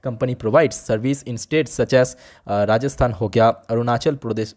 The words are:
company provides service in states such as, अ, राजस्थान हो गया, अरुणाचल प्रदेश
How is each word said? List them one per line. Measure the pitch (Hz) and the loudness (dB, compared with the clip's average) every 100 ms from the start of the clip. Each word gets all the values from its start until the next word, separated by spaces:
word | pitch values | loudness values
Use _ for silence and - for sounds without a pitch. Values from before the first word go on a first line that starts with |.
| 131 | -6
company | 117 127 127 | -4 -4 -2
provides | 113 131 151 - | 2 4 4 -2
service | - 113 123 139 | -4 -2 0 -4
in | - 117 | -6 -10
states | - 156 147 - | -2 -2 -2 -2
such | 160 | 0
as, | 127 127 - - - - | 2 2 -2 -20 -20 -4
अ, | 101 | 0
राजस्थान | 104 113 135 - 127 | 2 2 0 -2 -2
हो | 113 110 | 0 -2
गया, | 117 110 | 4 4
अरुणाचल | 117 - 117 120 120 160 139 | 2 -4 -2 0 0 0 -2
प्रदेश | 113 110 107 | -4 -4 -6